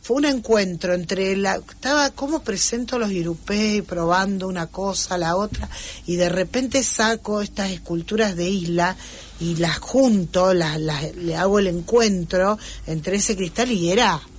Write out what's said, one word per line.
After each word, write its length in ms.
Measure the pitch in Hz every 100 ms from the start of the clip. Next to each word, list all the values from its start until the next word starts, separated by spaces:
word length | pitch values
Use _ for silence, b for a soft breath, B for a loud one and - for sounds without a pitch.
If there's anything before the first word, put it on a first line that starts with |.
fue 160 | - 254
un 80 | 294
encuentro 680 | 262 214 220 190 170 185
entre 420 | 180 170 190 190 196
la, 200 | 196 190
estaba, 540 | - - 254 294 277
¿cómo 280 | - 277 311
presento 560 | - - - 233 240 254
los 140 | 214
irupé? 720 | 190 170 165 - 208 214 208 175
Probando 600 | 175 165 175 196 196 185
una 200 | 185 165
cosa, 500 | - 196 185 - 180
la 180 | 165 180
otra, 340 | 214 - 208 B B B -
y 80 | 175
de 140 | 175
repente 520 | 175 180 254 262 269
saco 580 | 240 - 220 226 - 208
estas 280 | 208 - 196
esculturas 640 | 175 - 170 170 214 214 170
de 140 | 175
isla 460 | 196 170 170 175 190 B B B B
y 160 | 165 165
las 200 | 170 151
junto, 760 | - 247 262 208 165 185 185
las, 260 | 185 160 156
las, 360 | 156 147 147 175
le 200 | 170 160
hago 240 | 190 202
el 80 | 196
encuentro 920 | 175 170 240 220 190 170 185 190 214 B B -
entre 300 | 160 151 202
ese 180 | - 196
cristal 360 | 180 - 254
y 200 | 214 170
era 280 | 196 220 160 -